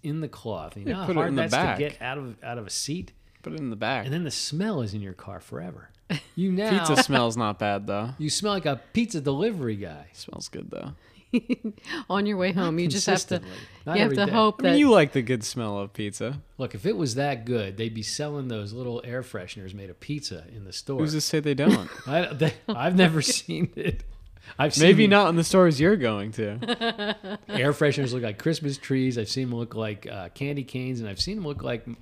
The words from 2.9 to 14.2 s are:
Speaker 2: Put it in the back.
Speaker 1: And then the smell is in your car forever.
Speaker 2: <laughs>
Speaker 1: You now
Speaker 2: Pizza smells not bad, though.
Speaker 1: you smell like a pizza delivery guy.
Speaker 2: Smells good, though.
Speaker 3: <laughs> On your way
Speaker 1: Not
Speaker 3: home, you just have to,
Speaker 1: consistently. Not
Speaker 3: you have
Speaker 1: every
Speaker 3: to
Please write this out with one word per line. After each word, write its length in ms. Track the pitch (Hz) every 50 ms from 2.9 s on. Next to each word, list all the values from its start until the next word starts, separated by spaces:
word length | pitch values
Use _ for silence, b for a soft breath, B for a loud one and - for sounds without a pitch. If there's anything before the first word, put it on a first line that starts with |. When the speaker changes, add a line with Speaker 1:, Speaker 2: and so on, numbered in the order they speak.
| 147 180 90 - - - _ _ _ _ -
Speaker 2:
Put 100 | 160 160
it 60 | 156
in 100 | 147 123
the 60 | 113
back. 280 | 104 117 110 135 123 104
Speaker 1:
And 100 | 135 143
then 80 | 170 175
the 80 | 147
smell 500 | - - - - 143 156 196 226 208 147
is 140 | 117 101 98
in 60 | 107 101
your 100 | 98 90
car 260 | - - - 95 90
forever. 500 | - - 117 131 - - 80 - - - - _ _ -
Speaker 2:
<laughs> 120 | 170 143 - - _
Speaker 1:
You 140 | 170 180 196 185
now 180 | 185 208 220 196 202 165
Speaker 2:
Pizza 160 | 160 147 139 -
smells 340 | - 139 131 120 117 110
not 220 | 120 117 107 101 -
bad, 280 | 110 104 101 98 101
though. 240 | 107 101 101 107 117 131 -
Speaker 1:
you 120 | 151 151
smell 220 | - - 190 208 202
like 140 | 190 151
a 140 | 156 135 117 - - -
pizza 280 | 226 240 226 - 160
delivery 560 | 135 143 139 139 190 233 220 175 135 117 110
guy. 300 | 98 98 85 76 73 73 - -
Speaker 2:
Smells 360 | - - - - - - -
good, 220 | - - - -
though. 220 | - - - - 82 b b b b b b b -
Speaker 3:
<laughs> 80 | 240 - - 240 - - 220 202 B B B B 330 247 -
On 160 | 180 202 202
your 100 | 208 208
way 160 | 185 180 185 196
Speaker 1:
Not 100 | 190 185
Speaker 3:
home, 120 | 170 156 170
you 80 | 175
just 200 | 170 156 202 -
have 100 | - 185 185 -
to, 160 | - 185 170
Speaker 1:
consistently. 160 | B B B B B B B B B
Not 100 | 143 165
Speaker 3:
you 60 | 208 202
have 40 | - 139
Speaker 1:
every 40 |
Speaker 3:
to 80 | -